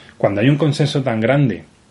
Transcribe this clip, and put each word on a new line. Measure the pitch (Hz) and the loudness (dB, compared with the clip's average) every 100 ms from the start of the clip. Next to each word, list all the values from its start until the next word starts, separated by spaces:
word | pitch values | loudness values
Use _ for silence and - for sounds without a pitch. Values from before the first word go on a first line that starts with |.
| - - | -20 -4
Cuando | 110 101 | -2 2
hay | 127 | 2
un | 147 | 2
consenso | 160 143 147 147 | 0 0 -2 -2
tan | 127 110 | -4 -2
grande, | 113 143 131 85 - _ _ | 0 2 0 -2 -12 _ _